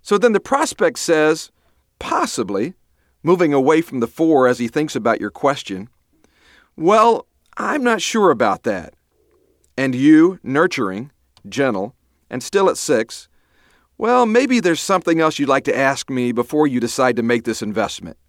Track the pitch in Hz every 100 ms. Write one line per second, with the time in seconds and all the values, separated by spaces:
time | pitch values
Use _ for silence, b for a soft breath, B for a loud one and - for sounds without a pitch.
0 | - 202 233 202 - 269 294 - 170 -
1 | - 156 156 160 - _ _ _ _ _
2 | - 330 277 - 98 101 139 - _ _
3 | _ _ 151 180 165 143 135 160 165 131
4 | 117 - 160 143 127 117 120 151 151 135
5 | 113 107 104 - 139 139 - 95 107 _
6 | _ _ b b b b b - 160 214
7 | 233 220 - _ _ - - 285 240 220
8 | - 226 190 127 113 92 120 95 82 _
9 | _ _ _ _ _ _ _ - 135 123
10 | 143 156 170 185 - 135 180 - 101 95
11 | 143 _ _ _ 104 117 135 98 104 _
12 | _ _ _ 123 - 196 190 - - 123
13 | 107 - - _ _ _ _ _ _ -
14 | 220 247 233 226 269 247 180 160 - 185
15 | - 165 156 - 139 135 135 123 135 135
16 | - 127 123 120 120 151 151 123 113 -
17 | 127 120 117 120 117 113 107 104 104 -
18 | 85 -